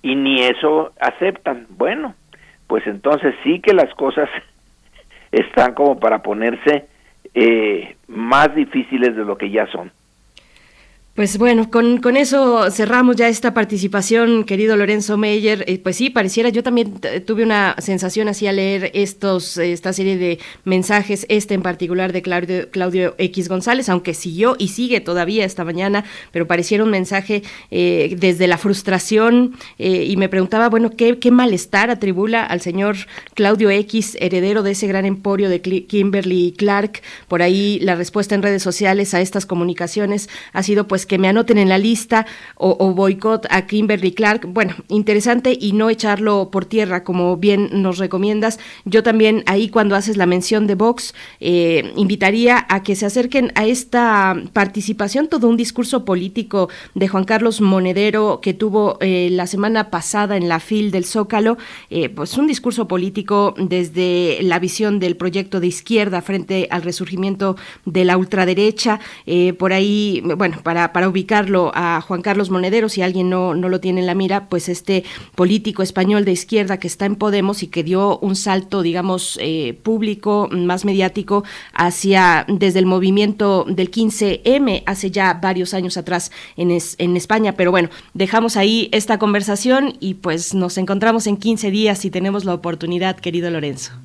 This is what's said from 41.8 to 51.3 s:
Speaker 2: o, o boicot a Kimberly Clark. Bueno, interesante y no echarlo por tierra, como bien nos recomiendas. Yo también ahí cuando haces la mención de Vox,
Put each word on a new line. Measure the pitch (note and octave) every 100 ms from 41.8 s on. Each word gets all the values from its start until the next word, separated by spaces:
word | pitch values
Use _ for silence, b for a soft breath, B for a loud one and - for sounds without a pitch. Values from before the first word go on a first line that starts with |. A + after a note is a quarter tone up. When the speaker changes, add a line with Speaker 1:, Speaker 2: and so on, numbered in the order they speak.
| G#3 A3+ - A3+ A3 B B -
Speaker 2:
o, | F#3 F3
o | F#3+
boicot | F#3 G3 F#3+ G#3+ A3 -
a | F#3 G3
Kimberly | G#3 G#3+ G#3 F#3
Clark. | F#3 G#3+ G#3+ F3+
Bueno, | F#3 G3 E3+ -
interesante | G#3+ G#3+ G#3 A3 A#3+ B3+ B3+
y | G#3
no | G#3 A3
echarlo | A3 G#3+ G3+ G#3+ G3+ F#3+
por | G3
tierra, | F#3 A3 G#3 F3+
como | F3+ F3 F3+ F3
bien | G3+ G3+ G3+
nos | G3+ F#3+ F3+
recomiendas. | F#3+ F#3 G3+ G#3+ A3 A3+ B B
Yo | - G#3+
también | A3+ A3 A3 A3 -
ahí | G3 A3+
cuando | A#3 G#3 G3+
haces | G3+ G3+
la | F3+
mención | F3+ F3+ G#3+ G#3
de | F#3+
Vox, | A3+ B3 - B B